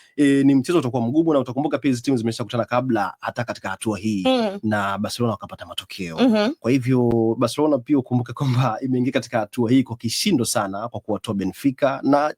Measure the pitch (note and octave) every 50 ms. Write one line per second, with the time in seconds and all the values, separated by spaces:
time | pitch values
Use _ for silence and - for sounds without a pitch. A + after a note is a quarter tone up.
0 | - _ _ - D3 C#3+ C#3 C#3 C3+ C#3 C#3 C3+ B2+ - F3 E3+ C3+ B2 A2+ C3
1 | A#2 A#2 C3+ D#3 E3 E3 D3+ C#3 B2 - A#2 C3 D3 D#3+ C#3+ C3+ - D3 B2+ A#2+
2 | A#2+ - C3+ A#2+ A2+ A#2 A2+ - B2 G#2 - A#2 A2 - A#2+ B2 B2+ C3 A#2 G#2+
3 | G2 F#2 - - - - - - A#2+ A#2+ G#2 - - G2 F#2+ - - A2+ G#2 F#2+
4 | F#2 A2 G#2+ G2 F#2 C4 C4 B3+ A3+ G#3 F#3+ G2+ - A2 G#2+ G#2 G2 G2+ G2 G2
5 | G#2 G2 - - A#2+ A#2+ G#2 - - G2 - - - - - - - - - -
6 | F#2 F2 A#2+ - A#3 C4 G#3+ G#3+ G#3 A3+ D#4+ - - - C3+ C#3 A#2+ B2 C3 B2
7 | A#2+ A#2+ A2+ A#2 A2+ A2+ A#2 A#2+ C3 - - - D3+ D#3 D3 C3 A#2+ - D3 C#3
8 | B2 - B2 B2 A#2+ - B2 - C#3+ C3+ B2 A#2+ C3 B2 A2 A2 C3+ C3 B2+ B2
9 | B2 C3+ B2+ C3+ - - - A#2 G#2+ - - - A#2+ A2 B2+ C3+ B2+ - A#2 -
10 | - A2+ - - - G#3 F#3 C3+ A#2 - - A#2+ G#2 F#2+ G2 G2 A2 A#2+ - G#2+
11 | - - G#2 F#2+ - A#2+ G#2+ G2 F#2 F#2 F2+ - - C#3+ B2+ - - C3 C3+ C3+
12 | - C3 C#3+ C#3+ D3 D3+ -